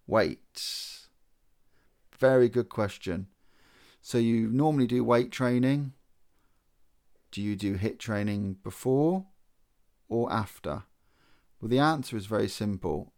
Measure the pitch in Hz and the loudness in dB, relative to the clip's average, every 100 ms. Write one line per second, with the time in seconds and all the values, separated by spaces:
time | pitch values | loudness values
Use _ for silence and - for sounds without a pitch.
0 | - 110 85 - _ - - - - - | 0 2 2 -2 _ -12 -10 -10 -12 -16
1 | - _ _ _ _ _ _ _ _ _ | -20 _ _ _ _ _ _ _ _ _
2 | _ - 131 131 120 120 - - 101 - | _ 2 6 8 6 4 -2 -4 -4 -4
3 | 95 90 95 _ _ _ _ _ - _ | -6 -6 -8 _ _ _ _ _ -20 _
4 | - 120 117 117 110 127 156 143 120 123 | -4 0 2 2 2 2 2 2 2 0
5 | 117 120 123 - 123 123 131 143 135 - | 2 2 2 -2 0 2 2 0 -4 -10
6 | _ _ _ _ _ _ _ _ _ _ | _ _ _ _ _ _ _ _ _ _
7 | _ _ _ 98 104 98 101 98 107 - | _ _ _ -6 -4 -2 -4 -2 -4 -4
8 | 113 104 104 101 98 95 101 - 127 135 | -6 -2 -2 -2 -4 -8 -12 -6 0 2
9 | 160 190 190 _ _ _ _ _ _ _ | 2 0 -6 _ _ _ _ _ _ _
10 | - 113 110 110 101 - 80 78 - _ | -4 -2 0 -2 -4 -8 -8 -8 -12 _
11 | _ _ _ _ _ _ 107 127 156 151 | _ _ _ _ _ _ 0 2 4 0
12 | - 110 98 107 101 - 104 95 87 78 | -4 -8 -4 -2 -2 -2 -4 -2 -4 -6
13 | - | -8